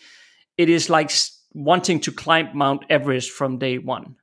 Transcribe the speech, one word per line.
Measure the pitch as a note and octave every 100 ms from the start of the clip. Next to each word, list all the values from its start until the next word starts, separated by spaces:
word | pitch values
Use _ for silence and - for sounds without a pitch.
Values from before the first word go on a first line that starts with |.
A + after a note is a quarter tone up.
| - - - _ _ -
it | E3
is | E3 D#3
like | D#3+ D3+
s-, | - - - _
wanting | D3+ C#3+ F3+ F3+ D#3+
to | -
climb | - - E3 D#3+
Mount | C#3 C#3 C#3 -
Everest | D3+ C3+ B2+ B2+
from | - C#3 B2+
day | C3 B2+
one. | - B2 A#2+ C3+